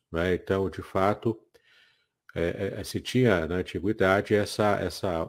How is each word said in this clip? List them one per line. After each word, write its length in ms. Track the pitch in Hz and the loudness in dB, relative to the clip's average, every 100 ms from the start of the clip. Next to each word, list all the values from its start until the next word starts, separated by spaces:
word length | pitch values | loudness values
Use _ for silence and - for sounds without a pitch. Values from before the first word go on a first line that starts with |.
| _ | _
né? 240 | 85 90 87 | -2 0 -2
Então, 340 | - 98 95 | -2 -2 -2
de 140 | - | -6
fato, 580 | - 98 98 107 117 - _ _ _ _ _ _ _ _ _ 87 | -6 0 2 2 -2 -6 _ _ _ _ _ _ _ _ _ -4
é, 400 | 85 - 98 - | -4 -2 -6 -6
é, 60 | |
se 180 | 90 101 | -8 -8
tinha 460 | - 127 123 90 80 | -2 2 4 4 2
na 80 | 90 | -4
antiguidade 800 | 92 95 101 110 95 98 101 104 | -4 -4 -2 2 4 4 2 2
essa, 400 | 98 - 104 95 | 2 0 2 2
essa 440 | 92 - 98 82 | -2 -4 -4 -2